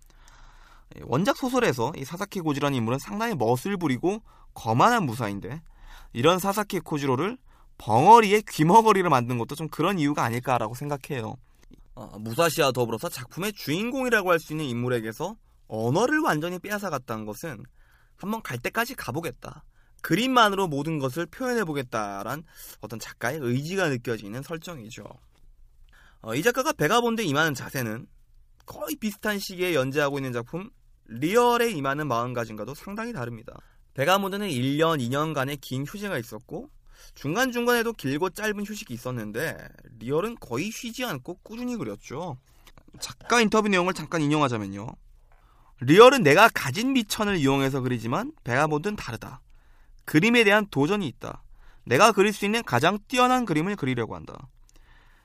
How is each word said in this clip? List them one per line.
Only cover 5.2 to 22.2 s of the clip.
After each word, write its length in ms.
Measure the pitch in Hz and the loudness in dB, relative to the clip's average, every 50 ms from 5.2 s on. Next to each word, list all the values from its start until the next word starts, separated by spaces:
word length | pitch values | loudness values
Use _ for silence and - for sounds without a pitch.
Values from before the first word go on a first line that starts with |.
| 123 101 101 101 - 92 127 160 - - - - - - - - - - - | -6 -6 -6 -8 -10 -10 -12 -14 -14 -18 -20 -20 -20 -20 -20 -20 -20 -12 -6
이런 260 | 117 117 160 180 185 | 4 4 4 4 4
사사키 420 | 175 196 196 214 208 202 - 180 | 2 0 0 -2 -2 -2 -4 -6
고지로를 580 | - - 165 147 139 139 127 123 156 202 254 254 _ - - _ - - - | -4 -4 -6 -4 0 0 0 0 0 -4 -4 -8 _ -20 -20 _ -20 -20 -20
벙어리의 680 | _ - - 104 117 143 190 226 233 226 196 196 220 214 - | _ -4 2 4 6 10 10 10 10 10 8 4 2 0 -2
귀머거리를 600 | - - 151 165 185 226 220 220 208 190 180 175 | 0 2 4 8 8 8 8 8 4 4 4 4
만든 300 | 147 127 120 117 127 120 | 2 2 2 0 -4 -4
것도 160 | 113 110 147 | -4 -6 -8
좀 140 | 151 165 151 | -10 -10 -10
그런 300 | - - 151 180 202 180 | -4 -2 0 0 0 0
이유가 260 | 147 143 147 160 151 | 0 0 0 0 -2
아닐까라고 500 | 117 113 123 127 - 131 120 117 107 117 | -2 -2 -4 -2 0 0 0 0 -4 -6
생각해요. 640 | 123 143 147 147 135 - - 156 127 110 107 110 127 - _ _ _ - - - - - - - | -10 -8 -8 -8 -8 -8 -8 -8 -6 -6 -8 -10 -12 -16 _ _ _ -20 -20 -20 -20 -20 -20 -18
어, 240 | - 113 104 - 101 | -18 -18 -16 -14 -12
무사시와 540 | 107 113 113 120 170 170 - 165 156 135 120 | -10 -8 -2 0 0 0 2 2 2 2 2
더불어서 360 | 127 123 113 113 110 - 170 | 0 0 -2 -2 -6 -6 -8
작품의 440 | - - 123 - - 151 180 214 208 | -10 -10 -14 -14 -10 -6 -6 -6 -6
주인공이라고 800 | - - - 143 180 214 240 247 269 262 254 233 214 190 185 | -8 -6 -4 -4 -2 -2 -4 -4 -2 -2 2 0 2 2 2
할 100 | 175 165 | 2 0
수 120 | 165 - 151 | 0 -4 -8
있는 120 | 156 156 | -6 -4
인물에게서 720 | 135 120 120 123 123 127 120 107 110 110 - 151 180 226 - _ _ _ _ _ _ | -4 -4 -4 -2 -2 -2 -2 -2 -6 -8 -8 -8 -8 -8 -12 _ _ _ _ _ _
언어를 520 | 117 110 110 120 131 175 226 262 302 311 | -6 -2 0 2 2 4 4 4 2 2
완전히 380 | 311 302 180 151 156 175 180 180 | 2 2 0 0 -2 -6 -8 -8
빼앗아갔다는 640 | - 196 208 208 202 190 156 135 123 - 117 110 107 | -8 -6 -6 -6 -4 -4 -6 -6 -6 -6 -10 -8 -8
것은 380 | 107 104 - - 165 135 104 120 - _ _ - _ _ _ _ _ _ | -10 -10 -10 -10 -12 -12 -12 -16 -20 _ _ -20 _ _ _ _ _ _
한번 260 | _ - 185 220 226 - | _ -8 -8 -8 -8 -8
갈 160 | - 131 123 | -8 -10 -8
때까지 380 | - 190 - 220 233 233 262 | -8 -6 -4 -4 -4 -4 -6
가보겠다, 680 | - - - 120 151 170 156 - - - - - - - - _ _ _ _ _ _ - | -12 -10 -8 -6 -6 -6 -8 -10 -10 -16 -16 -16 -16 -20 -20 _ _ _ _ _ _ -4
그림만으로 640 | - 160 180 240 262 262 247 226 208 196 190 196 | 0 0 2 2 2 4 4 4 4 4 0 -2
모든 320 | 180 147 135 143 160 160 151 | -2 -2 -2 -2 -2 -2 -2
것을 280 | 135 135 127 165 170 | -2 -2 -4 -4 -8
표현해보겠다란 1160 | 170 - - 262 247 247 233 208 160 151 143 131 120 - 113 107 101 101 98 | -8 -8 -6 -4 -2 -2 -2 -2 -2 -4 -6 -6 -4 -4 -6 -6 -4 -8 -10